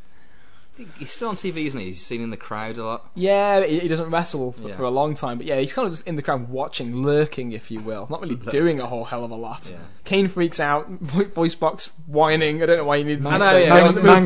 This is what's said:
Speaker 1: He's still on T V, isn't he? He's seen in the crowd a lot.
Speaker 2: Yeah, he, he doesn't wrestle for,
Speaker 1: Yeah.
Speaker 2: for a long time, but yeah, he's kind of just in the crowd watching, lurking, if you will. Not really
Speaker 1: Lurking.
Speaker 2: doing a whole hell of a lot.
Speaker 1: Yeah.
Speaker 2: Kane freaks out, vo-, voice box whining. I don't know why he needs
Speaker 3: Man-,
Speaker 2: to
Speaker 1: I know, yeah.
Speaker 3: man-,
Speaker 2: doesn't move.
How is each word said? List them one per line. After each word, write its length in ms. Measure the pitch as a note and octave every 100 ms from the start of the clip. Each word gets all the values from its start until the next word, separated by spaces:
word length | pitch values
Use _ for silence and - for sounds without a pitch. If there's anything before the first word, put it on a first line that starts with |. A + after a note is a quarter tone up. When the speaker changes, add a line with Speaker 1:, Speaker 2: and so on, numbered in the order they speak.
| - - - - - - - - G#3 -
Speaker 1:
He's 140 | C3+
still 180 | - A#3
on 60 | F#3
T 160 | F#3+
V, 160 | D#3+ D3+
isn't 120 | C3
he? 60 | F#2
He's 180 | F2
seen 200 | - A#2
in 80 | A2+
the 40 | G#2+
crowd 420 | - G#2+ A2 A#2
a 40 |
lot. 280 | A2 A#2 -
Speaker 2:
Yeah, 500 | - F#3 G3+ G3+ G3
he, 180 | F3 D#3
he 60 | F3
doesn't 220 | D#3+ E3
wrestle 440 | E3 E3+ D3 B2+
for, 160 | A2+ G#2
Speaker 1:
Yeah. 60 | G2
Speaker 2:
for 60 |
a 80 | B2+
long 240 | C3 D3+
time, 240 | C#3+ C3+ A#2+
but 80 | D#3
yeah, 140 | C3+
he's 120 | C#3
kind 140 | - A3
of 80 |
just 140 | D#3+ -
in 80 | D#3
the 80 |
crowd 260 | C#3+ C3+ A#2+
watching, 540 | C3 D3 - A#2+ B2
lurking, 480 | C#3 D3 D3+ - B2
if 180 | G#2+ -
you 100 | A2
will. 280 | G#2+ G#2+ A#2
Not 120 | E3
really 120 | F3+ B2
Speaker 1:
Lurking. 120 | A2+
Speaker 2:
doing 280 | C#3 E3+ D3
a 80 | A#2+
whole 160 | A#2+
hell 200 | A2+ A#2+
of 60 | A#2
a 60 | A2+
lot. 340 | A2+ - -
Speaker 1:
Yeah. 60 | E2+ E2 -
Speaker 2:
Kane 240 | - G3 F#3+
freaks 320 | F#3 E3+ -
out, 300 | D3+ D3 D#3
vo-, 360 | F#3 D3+ E3 G3
voice 280 | - E3
box 380 | - D#3+ - - - D#3
whining. 560 | D3 D#3 D#3+ D#3 D#3
I 20 | E3
don't 120 | E3+
know 80 | D3
why 120 | D3
he 60 |
needs 180 | D3 D3
Speaker 3:
Man-, 160 | C#3 F#3+
Speaker 2:
to 60 | G3
Speaker 1:
I 60 |
know, 60 | F#3
yeah. 100 | E3
Speaker 3:
man-, 140 | F3
Speaker 2:
doesn't 200 | F3+ F3+
move. 80 | F#3+ F#3